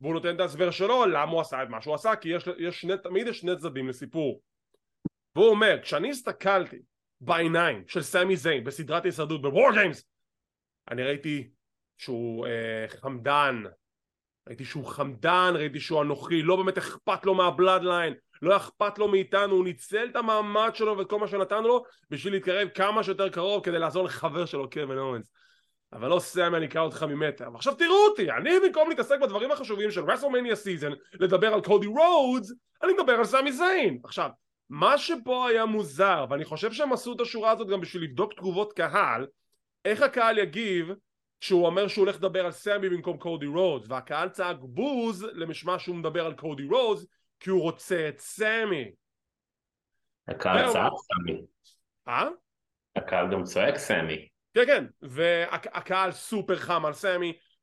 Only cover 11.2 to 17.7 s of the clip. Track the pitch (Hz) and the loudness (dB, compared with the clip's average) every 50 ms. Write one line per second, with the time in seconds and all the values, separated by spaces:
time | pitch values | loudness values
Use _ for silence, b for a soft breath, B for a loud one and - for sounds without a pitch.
11.2 | 147 151 147 143 123 120 _ _ _ _ _ _ _ _ _ _ - - 127 117 | -4 -6 -6 -6 -8 -10 _ _ _ _ _ _ _ _ _ _ -10 -8 -6 -6
12.2 | 120 117 113 113 117 120 117 117 113 113 110 110 110 107 - - - 135 135 123 | -6 -6 -6 -6 -6 -4 -4 -4 -4 -6 -6 -6 -8 -8 -12 -12 -10 -10 -10 -4
13.2 | 117 135 143 147 143 139 127 113 104 95 - _ _ _ _ _ _ _ _ _ | 0 2 4 4 4 2 0 -4 -8 -12 -16 _ _ _ _ _ _ _ _ _
14.2 | _ _ _ _ _ - 120 123 135 123 - 151 123 117 127 143 139 139 131 110 | _ _ _ _ _ -18 -16 -14 -14 -12 -10 -10 -10 -10 -6 -6 -6 -6 -6 -2
15.2 | - 160 175 180 180 180 175 156 151 151 147 151 - - 165 151 147 147 147 139 | 0 2 4 4 4 4 2 0 -2 -4 -6 -8 -6 -2 0 0 0 0 -2 -6
16.2 | - - 170 165 156 165 185 185 185 190 185 190 - - - - _ - 196 - | -4 -2 -2 2 4 4 2 4 2 0 -2 -2 -6 -6 -10 -6 _ -2 -2 0
17.2 | - 196 190 185 180 175 147 135 185 190 | 2 2 4 4 4 4 4 4 6 6